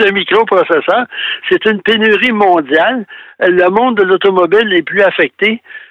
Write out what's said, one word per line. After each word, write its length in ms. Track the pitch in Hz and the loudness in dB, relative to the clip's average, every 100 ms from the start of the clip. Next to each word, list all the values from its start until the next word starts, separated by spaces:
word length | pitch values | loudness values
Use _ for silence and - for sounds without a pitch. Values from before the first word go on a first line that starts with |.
de 100 | 208 | 0
microprocesseurs, 920 | 196 175 202 220 190 160 160 147 208 247 - - - - | 0 0 0 2 0 2 0 0 -2 -4 -8 -10 -10 -2
c'est 140 | 180 214 | -2 0
une 160 | 208 | -2
pénurie 500 | 202 220 220 202 247 | 0 0 2 2 0
mondiale. 720 | 214 196 175 135 156 190 254 202 - - - | 0 2 2 2 0 0 -2 -8 -16 -20 -4
Le 280 | 185 180 180 | 0 2 2
monde 300 | 202 254 214 | 2 0 0
de 40 | |
l'automobile 720 | 190 185 196 185 175 202 220 | 0 0 0 0 2 2 2
est 100 | 180 | -2
plus 200 | 151 185 | -2 0
affecté 580 | 196 - 151 - 208 226 - - - | 0 0 -4 -2 -4 -4 -10 -20 -20